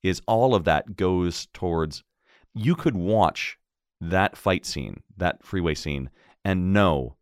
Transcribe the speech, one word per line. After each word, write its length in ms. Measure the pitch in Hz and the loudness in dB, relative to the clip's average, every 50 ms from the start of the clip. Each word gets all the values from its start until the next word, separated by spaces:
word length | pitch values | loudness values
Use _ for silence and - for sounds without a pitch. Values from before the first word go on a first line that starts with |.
| - | 0
is 180 | 95 90 - - | -2 -2 -2 -2
all 260 | - 113 113 123 131 120 | 0 2 4 4 4 4
of 120 | 98 78 | 2 4
that 320 | 85 78 76 - - 95 | 2 2 2 0 -4 -4
goes 480 | - 95 92 92 90 90 87 85 - - _ _ | -2 0 2 2 2 0 0 -2 -6 -12 _ _
towards, 500 | - - 90 82 82 80 78 - - _ _ _ _ _ _ _ _ _ _ _ | -6 -4 -2 -2 -2 -2 -4 -6 -14 _ _ _ _ _ _ _ _ _ _ _
you 220 | - 104 143 175 | -4 -2 0 -2
could 220 | - - 165 113 | 0 0 -2 -2
watch 600 | 92 87 95 110 110 95 78 - - - - - _ _ _ _ _ _ _ _ _ | 0 0 2 2 4 2 2 0 -2 -10 -10 -10 _ _ _ _ _ _ _ _ _
that 340 | 82 82 90 92 98 - - | -6 0 2 2 2 2 -2
fight 300 | - - 101 92 - - | -2 -2 0 0 0 -2
scene, 360 | - - - 65 50 - - _ _ - | -8 -8 -8 -8 -10 -12 -14 _ _ -8
that 300 | 92 87 87 - - _ | -2 -2 -2 -2 -2 _
freeway 300 | - - 95 85 82 76 | -6 -4 -2 0 0 -2
scene, 340 | - - 76 73 69 65 65 _ _ _ _ _ _ _ | -2 -4 -6 -6 -6 -6 -10 _ _ _ _ _ _ _
and 300 | 98 95 92 90 92 98 | -2 0 0 2 4 4
know 420 | 104 101 92 78 69 64 60 - _ | 4 4 4 2 0 -2 -6 -12 _